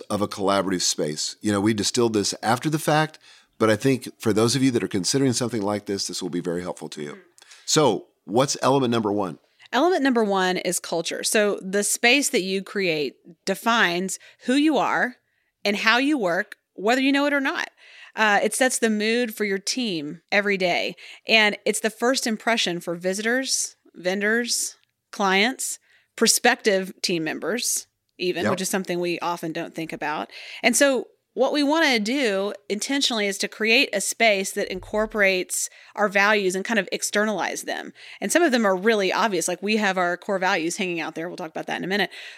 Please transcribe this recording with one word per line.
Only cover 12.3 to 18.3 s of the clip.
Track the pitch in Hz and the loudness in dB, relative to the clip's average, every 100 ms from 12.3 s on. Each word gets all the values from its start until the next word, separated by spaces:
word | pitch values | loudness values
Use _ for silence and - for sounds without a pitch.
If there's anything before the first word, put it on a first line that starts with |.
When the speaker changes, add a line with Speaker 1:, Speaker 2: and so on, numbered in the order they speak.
| 233 | 0
Speaker 2:
you | 185 190 | 0 -2
create | 190 208 190 156 139 - - 170 - | -4 -4 -2 0 -2 -6 -18 -8 -6
defines | 190 - 233 190 175 190 - - _ - | -2 0 2 2 0 -4 -8 -12 _ 0
who | 269 | 2
you | 302 262 | 4 4
are | 147 135 226 247 _ _ _ _ | 2 0 -2 -4 _ _ _ _
and | 202 202 | -4 0
how | 220 233 | 2 4
you | 277 302 | 2 2
work, | 190 170 208 - _ | 0 0 -2 -12 _
whether | - 190 254 | -4 0 2
you | 269 | 2
know | 277 285 | 2 2
it | |
or | 285 | 0
not. | 269 - - - - - - - | -2 -4 -6 -10 -20 -20 -14 0
Uh, | 214 | 2